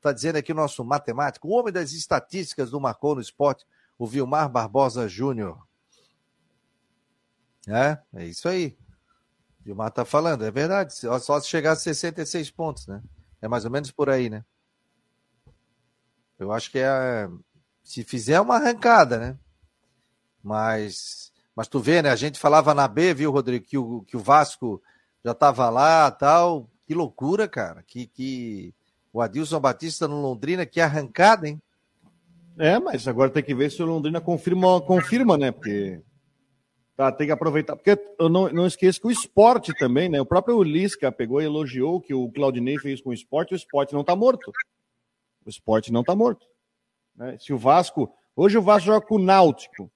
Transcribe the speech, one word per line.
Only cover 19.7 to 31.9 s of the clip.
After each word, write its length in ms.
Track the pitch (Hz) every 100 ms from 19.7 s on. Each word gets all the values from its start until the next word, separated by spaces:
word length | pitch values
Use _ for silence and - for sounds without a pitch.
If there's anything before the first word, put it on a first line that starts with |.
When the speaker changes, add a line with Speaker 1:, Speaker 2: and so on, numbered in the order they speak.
| _ _ _ _ _ _ _
Speaker 1:
Mas, 920 | 101 107 110 110 104 90 - - - _ _
mas 140 | - 113
tu 120 | 143
vê, 200 | 117 170
né? 100 | 147
A 40 | 120
gente 240 | 143 143
falava 340 | 156 151 147
na 140 | 143 135
B, 260 | 104 175
viu, 180 | 147 147
Rodrigo, 340 | 139 120 123 95
que 120 | 139
o, 240 | 117 120
que 120 | 98 123
o 60 |
Vasco 600 | 104 147 147 - 123 98 _ _ _ _ 120
já 80 |
tava 360 | 117 143 127 123
lá, 400 | 117 147 165 147
tal. 580 | - 139 165 175 160 110 _ _
Que 80 |
loucura, 520 | 160 151 - 135 202 214
cara. 340 | - 95 82
Que... 240 | _ 120 120
que, 680 | - 131 131 117 104 90 - _ _ _ 117
O 40 |
Adilson 380 | 117 107 156 156
Batista 480 | 135 123 165 156 156
no 140 | 147
Londrina, 420 | 143 123 139 180
que 160 | 165 -
arrancada, 680 | 165 151 135 - 190 220 156
hein? 120 | 151 _ _ _